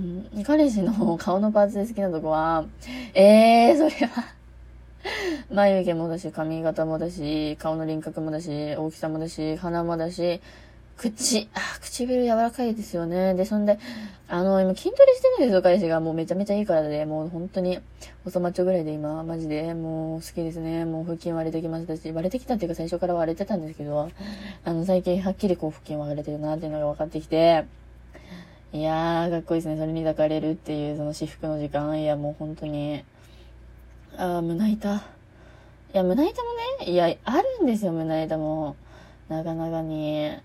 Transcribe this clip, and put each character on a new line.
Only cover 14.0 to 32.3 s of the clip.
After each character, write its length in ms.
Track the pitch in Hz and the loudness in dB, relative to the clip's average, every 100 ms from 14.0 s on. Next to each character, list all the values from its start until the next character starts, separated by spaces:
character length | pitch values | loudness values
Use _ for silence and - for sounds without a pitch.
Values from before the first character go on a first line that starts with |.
| 208 - - | -14 -16 -6
あ 140 | 175 | 0
の、 200 | 190 190 | 2 4
今 140 | 190 190 | 2 0
筋 160 | 370 | 0
ト 140 | 523 539 | 8 8
レ 80 | |
し 80 | 508 | 8
て 60 | 523 | 4
る 80 | 494 | 4
ん 40 | |
で 60 | 247 | 4
す 40 | |
よ、 80 | 185 | 6
彼 160 | 180 185 | 6 6
氏 100 | 170 | 4
が。 100 | 165 | 2
も 120 | 160 | 0
う 20 | |
め 120 | 160 165 | -2 -2
ち 60 | |
ゃ 40 | 180 | -2
め 100 | 208 | 0
ち 60 | |
ゃ 40 | 202 | -2
い 60 | |
い 40 | 208 | 2
体 220 | 160 151 | 2 2
で、 180 | 147 151 | -2 -2
も 200 | 156 160 | -4 -6
う 40 | |
本 180 | 170 185 | -6 -6
当 100 | 190 | -2
に、 180 | 180 180 - - - - | -2 -4 -8 -20 -20 -14
細 160 | 180 180 | -6 -2
マ 100 | 175 | -2
ッ 20 | |
チ 80 | 185 | 0
ョ 40 | 185 | 2
ぐ 60 | |
ら 80 | 180 | 2
い 40 | |
で 80 | 156 | 0
今、 320 | 151 151 160 | -4 -6 -6
マ 140 | 160 165 | -6 -6
ジ 100 | 156 | -4
で、 260 | 151 165 | -4 -4
も 440 | 165 160 160 160 160 | -4 -6 -4 -6 -8
う 40 | |
好 40 | - | -8
き 100 | - | -6
で 160 | 165 | -6
す 60 | 165 | -6
ね。 260 | 160 165 165 | -4 -4 -4
も 160 | 160 | -4
う 20 | |
腹 140 | 170 165 | -6 -6
筋 160 | 175 | -4
割 120 | 165 160 | -4 -2
れ 40 | |
て 100 | 160 | -4
き 60 | 165 | -4
ま 120 | 165 | -6
し 60 | 165 | -6
た 100 | 160 | -8
し、 140 | 160 | -6
割 140 | 160 185 | -4 -4
れ 40 | |
て 100 | 254 | -4
き 60 | - | -4
た 100 | 226 | -4
っ 20 | |
て 80 | 175 | -2
い 20 | |
う 20 | |
か 60 | 165 | -4
最 120 | 165 | -4
初 100 | 175 | -2
か 100 | 180 | 0
ら 60 | |
割 200 | 170 160 | 0 0
れ 20 | 165 | -2
て 100 | 196 | -2
た 100 | 196 | -4
ん 40 | |
で 100 | 156 | -4
す 60 | 156 | -8
け 60 | |
ど、 260 | 147 147 160 185 202 - - - | -4 -4 -4 -8 -14 -12 -14 -10
あ 100 | 170 | -4
の、 120 | 165 185 | -2 2
最 180 | 185 | 2
近 180 | 180 180 | 2 0
は 80 | 185 | 0
っ 20 | 190 | 0
き 120 | 202 | 0
り 80 | 175 | 0
こ 120 | 156 | -2
う 40 | |
腹 140 | - - | -6 -10
筋 100 | 151 | -8
割 180 | 147 147 | -6 -6
れ 80 | |
て 80 | 151 | -6
る 80 | 151 | -4
な 160 | 151 156 | -4 -4
っ 40 | |
て 60 | 160 | -4
い 40 | |
う 20 | |
の 80 | 151 | -4
が 80 | 147 | -2
分 100 | 147 | -2
か 60 | 156 | -4
っ 20 | |
て 120 | 156 | -6
き 60 | 156 | 0
て、 380 | 160 165 160 - - - - - - - 180 - - - | 4 6 6 2 -10 -20 -20 -20 -20 -20 -20 -20 -20 -10
い 80 | 151 | -4
や 460 | 156 160 165 165 170 | 0 0 0 0 0
ー、 40 | |
か 60 | 170 | -2
っ 20 | |
こ 120 | 165 165 | -2 -2
い 40 | |
い 20 | |
で 20 | |
す 40 | 165 | -2
ね。 100 | 156 | -4
そ 80 | 156 | -2
れ 60 | |
に 100 | 165 | -2
抱 140 | 160 151 | -2 2
か 120 | 156 | 2
れ 140 | 156 | 0
る 100 | 151 | -2
っ 40 | 160 | -4
て 220 | - 151 | -6 -4
い 160 | 147 | -4
う、 40 | 151 | -4
そ 60 | |
の 100 | 147 | -6
至 140 | 156 156 | -6 -8
福 200 | - 156 | -8 -6
の 120 | 151 | -4
時 100 | 147 | -4
間。 320 | 147 151 156 | -4 -2 -2
い 40 | 151 | -2
や、 100 | 147 | -2
も 160 | 147 | -4